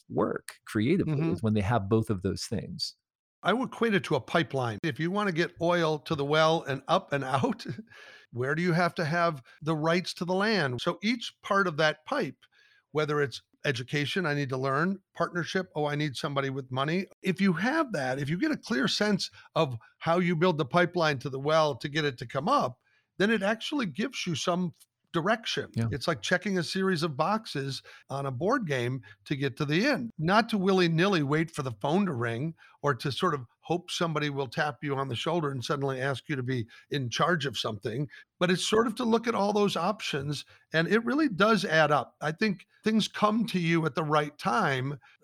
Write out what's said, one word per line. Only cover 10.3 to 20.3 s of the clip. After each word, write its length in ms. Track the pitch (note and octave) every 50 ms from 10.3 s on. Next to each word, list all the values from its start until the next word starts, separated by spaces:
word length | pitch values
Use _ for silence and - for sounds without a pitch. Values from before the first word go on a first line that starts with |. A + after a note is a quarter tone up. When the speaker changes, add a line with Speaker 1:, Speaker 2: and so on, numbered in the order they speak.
| F#3
Speaker 2:
land? 440 | F#3+ G3 A3 A3+ G3 D#3 C3+ B2 A#2+
So 180 | - F3 F3 -
each 320 | - G#3+ B3 B3+ - - - _
part 240 | - - G3+ G3 G3 F3+
of 100 | D#3 C#3+
that 280 | D#3+ D#3 D3+ - -
pipe, 300 | - C4+ D4 G#3+ C#3+ C3 _ _ _ _ _ _ _ _ _ _ _
whether 300 | - D3 D3+ D3 D3+ D3
it's 200 | C#3+ C3 - - _ _ _ _ -
education, 600 | D3+ C#3 A#2 C3 - - D3 D3 C3 - G3 F3+
I 80 | D#3 D3
need 160 | C#3+ C#3+ B2+
to 80 | C3+ C3
learn, 420 | B2+ C3+ C3+ C#3 D#3+ F#3 G3 G3 _ _ -
partnership, 540 | - F3 D#3+ - F3 D#3+ - - F#3 F3+ - -
oh, 100 | D#3 D3
I 100 | D3 D3
need 200 | D3 D3+ D#3 B2
somebody 340 | - - D#3 C#3+ C#3 C#3 C3+
with 200 | C3 C3+ C3+ B2+
money. 340 | B2+ B2+ C#3 D3 E3 F#3 - - - _ -
If 180 | F#3 F3+ -
you 120 | G3 G3 F3
have 380 | D#3 F#3+ B3 D4 E4 E4 B3+ G#3+
that, 260 | D#3 C3 B2+ B2+ C#3
if 100 | D3 C3+
you 80 | D#3+ F3+
get 140 | B3+ D#4+
a 60 | D4 -
clear 300 | - - A3 B3 C4+ G3
sense 440 | - - G#3 G#3+ G#3 G3 - - - - - - -
of 220 | D3+ D#3+ C#3+ B2 A#2 - - _ -
how 200 | - D#3+ E3 F3+
you 160 | F#3 E3+